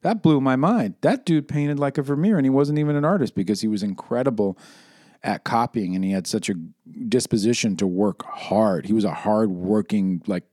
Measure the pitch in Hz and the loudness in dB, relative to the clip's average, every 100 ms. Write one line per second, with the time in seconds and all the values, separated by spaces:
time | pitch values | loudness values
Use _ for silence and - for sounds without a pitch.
0 | 175 220 175 147 135 131 151 240 107 - | 0 2 4 4 4 2 2 2 0 0
1 | 151 262 - 160 143 147 147 143 143 139 | 0 0 2 0 0 -2 -2 0 -2 -2
2 | 139 143 185 202 135 135 143 151 147 147 | -2 0 2 2 4 2 2 2 0 2
3 | 147 196 160 - 92 107 110 107 104 95 | 2 2 0 -2 -2 -2 0 -2 -4 -6
4 | - 120 135 113 101 92 - - - _ | -4 -2 0 0 -2 -2 -14 -20 -20 _
5 | _ _ - 101 - 113 117 - 95 92 | _ _ -6 -6 -2 -2 0 -2 -2 -2
6 | 95 95 87 110 - 92 82 - - - | 0 -2 -2 -4 -4 -6 -6 -16 -20 -12
7 | 110 123 - 113 101 120 113 92 98 90 | -2 -2 0 0 2 0 0 0 -2 0
8 | 104 92 - - - 98 110 90 95 110 | 0 -2 -12 -14 -2 2 2 0 0 0
9 | 98 76 104 107 110 90 90 107 101 107 | 0 -2 0 0 0 -2 -2 -2 0 -2
10 | 95 90 - 90 - | 0 -2 -4 -6 -6